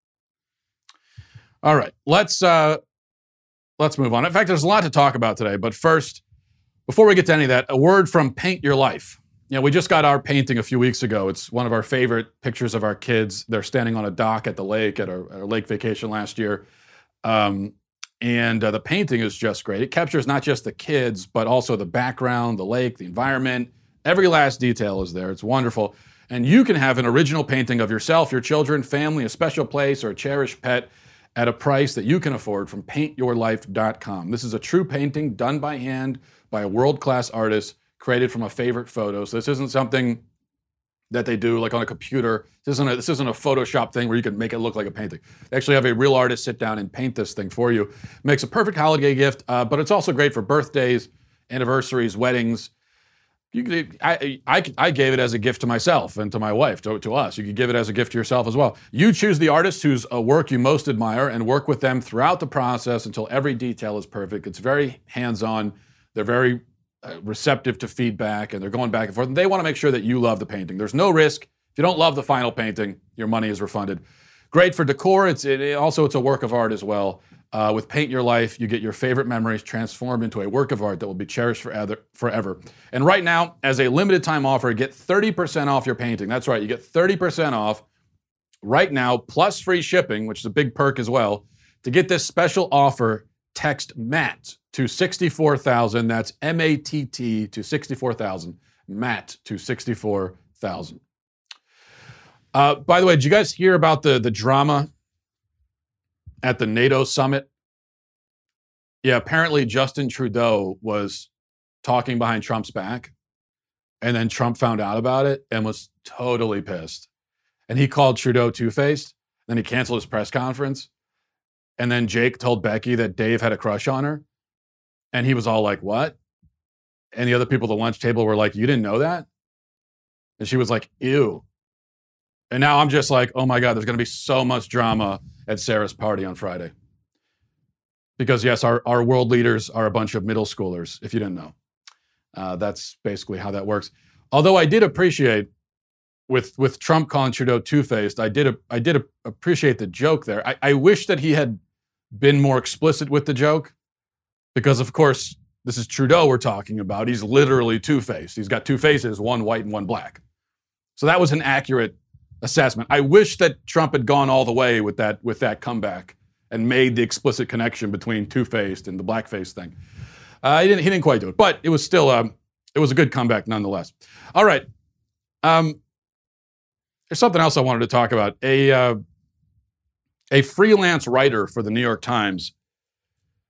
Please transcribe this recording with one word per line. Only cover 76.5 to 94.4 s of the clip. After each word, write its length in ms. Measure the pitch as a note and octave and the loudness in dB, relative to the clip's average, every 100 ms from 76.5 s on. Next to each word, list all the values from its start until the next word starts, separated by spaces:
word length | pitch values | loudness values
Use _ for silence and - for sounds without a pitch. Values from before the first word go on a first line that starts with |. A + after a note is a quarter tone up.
art 200 | A#2+ A2+ | 0 0
as 120 | G#2+ | -2
well. 360 | G2 G#2 G2 F#2 _ - _ | -4 -2 -2 -6 _ -20 _
Uh, 200 | A2 G#2+ | -2 0
with 140 | G#2+ - | 0 -2
Paint 220 | C#3+ D3 | -4 -2
Your 120 | B2+ | -2
Life, 380 | B2 A#2 A2+ - | 2 2 0 -4
you 80 | A#2 | -4
get 120 | A#2 | -4
your 120 | A2 | -4
favorite 340 | G#2 B2+ B2+ A#2+ | -4 -2 -2 -2
memories 340 | A#2+ A2+ A2 | -2 -2 -4
transformed 600 | - A2+ A2+ - B2 B2 | -6 -8 -8 -8 -6 -4
into 180 | A2+ A2 | -4 -6
a 80 | G2 | -4
work 220 | A2+ C#3 | -2 0
of 120 | B2 | -2
art 180 | G#2 F#2 | -4 -6
that 80 | G#2+ | -8
will 60 | |
be 120 | F#2 G2+ | -10 -8
cherished 360 | - A#2+ A2 | -4 -2 -4
forever, 360 | - G#2+ G2+ A2 _ | -8 -8 -6 -8 _
forever. 460 | - A#2+ A2 G2 F2+ - - _ | -6 -4 -4 -4 -10 -14 -20 _
And 120 | B2+ | 0
right 200 | D3 G3 | 4 4
now, 320 | E3+ E3+ E3+ - | 2 0 0 -2
as 160 | C#3 C3 | -2 2
a 80 | C3 | 2
limited 340 | C3+ G3+ F#3 | 2 4 2
time 240 | - D#3 C3+ | 2 0 2
offer, 260 | C3+ B2+ | 0 0
get 220 | A2 C3 | -2 -4
thirty 380 | - - F#3+ A3 | -6 -2 0 0
percent 360 | F#3 F3 D#3+ C#3+ | -2 -4 -2 0
off 160 | C#3 | 0
your 120 | B2+ A#2+ | 0 -4
painting. 320 | B2 A2 G2+ | -4 -4 -4
That's 180 | B2 A#2+ | -4 -2
right, 160 | A#2 | -2
you 60 | G#2 | -2
get 120 | - | -6
thirty 360 | - E3 F#3 G3 | -4 0 2 2
percent 400 | F3+ D#3+ D#3 A#2 | -2 -2 -2 0
off 260 | G#2+ G#2+ _ _ _ _ _ _ _ _ | -2 -4 _ _ _ _ _ _ _ _
right 300 | G2+ C#3 F#3+ | 0 2 2
now, 240 | C#3 B2 B2 | 2 0 0
plus 440 | - - F#3+ - | -2 0 0 0
free 220 | - F3+ | -2 -2
shipping, 460 | D#3 F3+ F3+ G#2+ A2 | 2 0 0 -4 -6
which 100 | G#2 | -8
is 80 | A2+ | -4
a 40 | |
big 260 | D3 C#3 - | -2 -2 0
perk 240 | C#3 C3+ | 0 0
as 100 | A#2 | -2
well. 340 | B2+ G#2+ G#2 - _ _ _ | 0 0 -2 -8 _ _ _
To 80 | B2+ | 0
get 160 | B2+ F#3 | 2 2
this 180 | F3 | 0
special 440 | - - E3+ G3 F3 | 0 0 0 0 0
offer, 560 | C#3+ C#3 - A2+ A2 - _ _ | 4 2 2 -2 -2 -8 _ _
text 440 | - D3+ C#3+ - - | -6 -4 -4 -10 -10
Matt 580 | A2+ D#3+ B2+ - | -4 -2 -2 -6